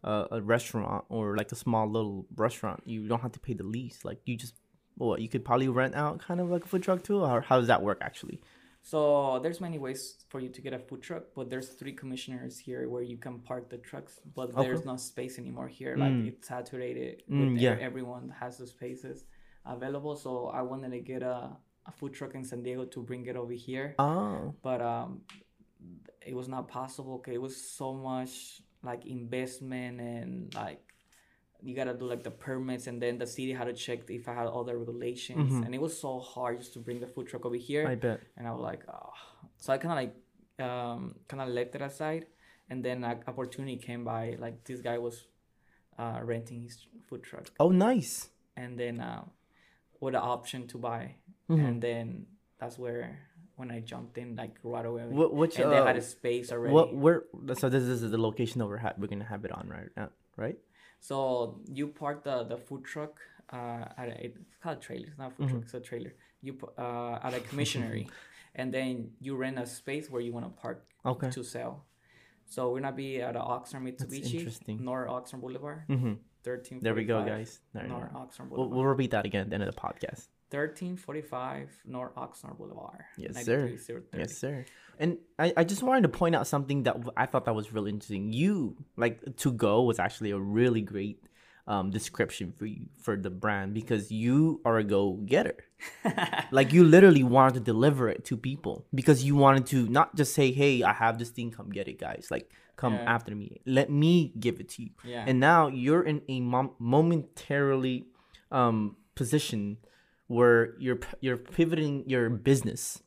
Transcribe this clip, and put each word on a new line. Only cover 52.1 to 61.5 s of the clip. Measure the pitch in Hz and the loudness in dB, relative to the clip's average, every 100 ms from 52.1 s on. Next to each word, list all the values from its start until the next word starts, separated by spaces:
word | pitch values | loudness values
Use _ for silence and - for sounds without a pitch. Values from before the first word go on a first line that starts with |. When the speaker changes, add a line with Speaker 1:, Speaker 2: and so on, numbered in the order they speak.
| - - - _ _ | -10 -14 -20 _ _
Speaker 2:
that's | 123 123 | -12 -10
where, | 123 120 120 143 - _ - - | -8 -8 -8 -14 -20 _ -20 -16
when | 127 | -12
I | 117 | -12
jumped | 113 123 120 120 | -10 -12 -12 -14
in, | 123 117 | -12 -10
like, | 113 110 | -12 -12
right | 117 120 117 | -10 -6 -6
away. | 117 117 | -6 -4
Speaker 1:
What, | 139 160 | 2 2
which, | 143 165 - | 4 0 2
Speaker 2:
And | 147 | 4
they | 143 | 6
Speaker 1:
uh, | 131 | 6
Speaker 2:
had | 127 | 4
a | |
space | 110 - 123 120 120 | -2 -6 -2 -2 -2
already. | 120 120 | -4 6
Speaker 1:
what, | 147 165 123 | 6 6 6
where? | 143 170 - - 135 127 | 6 6 0 -14 -8 -2
So | 135 | 2
this, | 131 127 | 2 2
this | 127 | 0
is | 113 | 0
the | 113 | 2
location | 113 107 117 127 | 0 0 -2 0
that | 107 | -4
we're | 104 | -2
ha-, | 113 - | -6 -6
we're | 98 | -6
gonna | 101 107 | -6 -8
have | 104 | -8
it | 104 | -8
on | - 92 | -10 -10
right | - - - | -12 -14 -12
now, | 107 _ _ - | -12 _ _ -8
right? | 110 175 _ _ - _ | -8 -8 _ _ -20 _
Speaker 2:
So | - 139 135 127 117 | -10 -4 0 0 -2